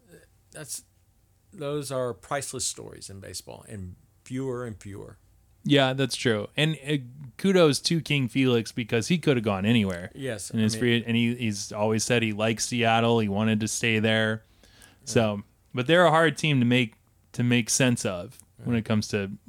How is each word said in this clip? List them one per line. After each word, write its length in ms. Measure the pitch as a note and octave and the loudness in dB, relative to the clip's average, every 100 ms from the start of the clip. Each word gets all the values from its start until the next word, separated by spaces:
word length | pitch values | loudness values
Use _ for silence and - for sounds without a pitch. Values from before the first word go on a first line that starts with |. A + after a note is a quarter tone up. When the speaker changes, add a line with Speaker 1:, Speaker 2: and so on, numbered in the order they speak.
| _ - _ _ _ | _ -20 _ _ _
Speaker 1:
That's, 300 | D#3 D3+ - - _ _ _ _ _ _ | -18 -14 -14 -16 _ _ _ _ _ _
those 400 | - C#3+ D3 C3+ | -10 -6 -6 -6
are 200 | C3 B2 | -4 -4
priceless 500 | A#2 - C#3+ - C3 - | -6 -6 -6 -6 -8 -8
stories 420 | - - - - | -8 -14 -16 -16
in 100 | G2 | -16
baseball, 440 | - F#2 - A#1 - | -14 -14 -14 -16 -14
and 280 | G#2 F2+ - _ _ | -12 -12 -14 _ _
fewer 400 | - B2+ C3+ B2 B2 | -10 -8 -6 -6 -8
and 100 | G2 | -12
fewer. 380 | G2+ G2+ G#2 - _ _ _ _ | -14 -16 -16 -20 _ _ _ _
Speaker 2:
Yeah, 300 | - C#3 C3 | 2 4 4
that's 240 | C3 C3 - | 2 -2 0
true. 320 | B2+ G#2+ G#2 - | 0 0 -2 -2
And, 220 | D#3 D3 C3+ | -2 -2 -4
uh, 100 | D3+ A#2+ C#3 C#3 - | -4 -6 -16 -18 -4
kudos 440 | G3 F#3 D#3+ B2+ | 2 6 6 4
to 200 | - E3 | 0 -2
King 280 | - D3 B2 | 0 0 0
Felix 440 | C3+ C3 A#2+ A2 | 2 2 2 0
because 360 | - A2+ A#2 G#2+ | -6 -2 -2 0
he 100 | F3 | 0
could 180 | D#3 B2 | 2 2
have 80 | |
gone 200 | G#2+ G2 G#2 | 0 0 2
anywhere 440 | A#2+ G2 F2 F#2 | 4 2 -2 -10
Speaker 1:
Yes, 340 | C#3+ C3+ G#2+ - | -10 -10 -8 -6
Speaker 2:
in 80 | A2+ | 0
Speaker 1:
I 40 | |
Speaker 2:
his 100 | A2 | 0
Speaker 1:
mean 60 | A2 | 2
Speaker 2:
free, 240 | A#2+ A#2 A#2 | 2 2 0
and 80 | A#2 | 0
he, 180 | A#2 | 0
he's 360 | B2 A2+ G2+ - | 0 -4 -4 -8
always 320 | A2 G#2+ A2 | -2 0 0
said 200 | - A#2+ | 0 0
he 100 | A2 | 0
likes 340 | G#2 A2 A2 - | 0 -2 -2 -4
Seattle. 520 | B2 A2+ A2+ A#2 A#2 | 0 2 4 4 2
He 80 | G#2+ | 2
wanted 320 | G2 A2 G#2+ | 0 2 0
to 80 | G#2+ | -2
stay 300 | - A#2 A2 | -2 0 2
there. 440 | A2 A2 A2 A2 - _ | 2 2 0 -2 -10 _
Speaker 1:
Yeah. 40 | - _ - _ | -20 _ -20 _
Speaker 2:
So, 380 | - A#2+ A2 G2+ - _ _ | -2 2 2 -2 -10 _ _
but 120 | B2 B2 | -4 2
they're 200 | E3+ E3+ | 4 6
a 40 | |
hard 260 | D#3+ E3 C#3+ | 4 2 2
team 220 | D#3 C#3 | 0 2
to 60 | A#2+ | 4
make, 280 | B2 A#2 - _ _ _ | 4 2 -4 _ _ _
to 100 | - | -2
make 260 | B2 B2 A2 | 2 2 0
sense 340 | - C3 A#2+ A2 | 2 2 2 -2
of 320 | F2+ G#2+ - _ - | -6 -10 -16 _ -10
when 100 | B2 | -4
Speaker 1:
Right. 40 | A#2 | -2
Speaker 2:
it 40 | G#2+ | 0
comes 220 | G#2+ - | 0 0
to 220 | G#2+ G2 G#2 | -2 -4 -8